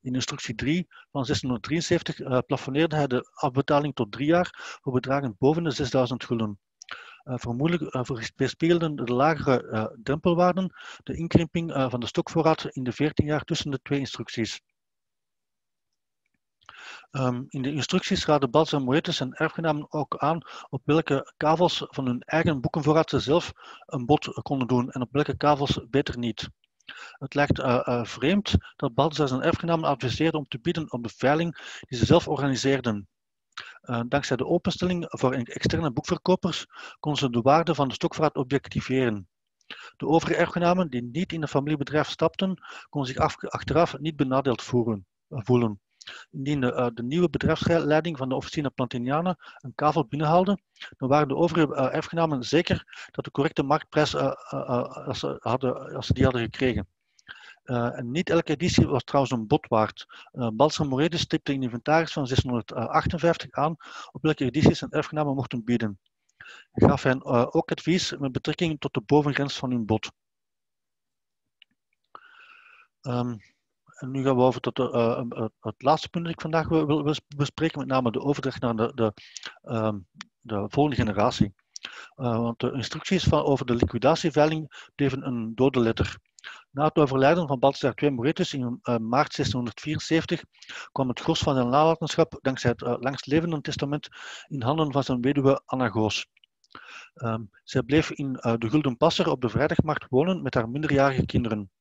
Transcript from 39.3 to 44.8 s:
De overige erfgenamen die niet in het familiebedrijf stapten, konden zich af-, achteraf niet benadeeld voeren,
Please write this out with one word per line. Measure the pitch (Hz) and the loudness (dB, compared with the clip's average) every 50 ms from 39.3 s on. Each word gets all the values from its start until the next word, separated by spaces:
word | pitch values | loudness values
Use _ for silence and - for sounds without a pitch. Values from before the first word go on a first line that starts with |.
| _ _ _ _ _ _ _ _ - - - - _ _ | _ _ _ _ _ _ _ _ -20 -18 -18 -20 _ _
De | - - | -2 2
overige | 151 165 - - 160 | 2 2 2 2 0
erfgenamen | 151 170 165 - 175 175 170 180 185 180 156 | 2 0 0 0 0 2 2 2 2 0 -2
die | 123 123 120 | -2 -6 -6
niet | 123 117 156 185 - - | -4 -4 -4 -4 -4 -4
in | 165 | -6
het | 156 139 | -6 0
familiebedrijf | - 147 139 143 156 147 139 135 143 151 147 - | 0 0 0 4 4 4 4 4 2 0 2 0
stapten, | - - 160 165 - - 196 190 185 - - - - - - _ | 0 0 0 0 2 0 -2 -2 -2 -4 -8 -18 -18 -18 -20 _
konden | - 147 135 123 135 | -4 -4 -4 -4 0
zich | - | 0
af-, | 156 151 - - - | 0 0 0 -4 -10
achteraf | - - - - - 135 156 170 156 - 127 | -6 -6 -6 -4 2 4 4 4 4 2 -4
niet | 143 160 156 | -6 -6 0
benadeeld | 139 151 131 131 135 135 139 117 - | 0 0 2 2 2 2 2 0 0
voeren, | - - - 123 | -2 0 0 0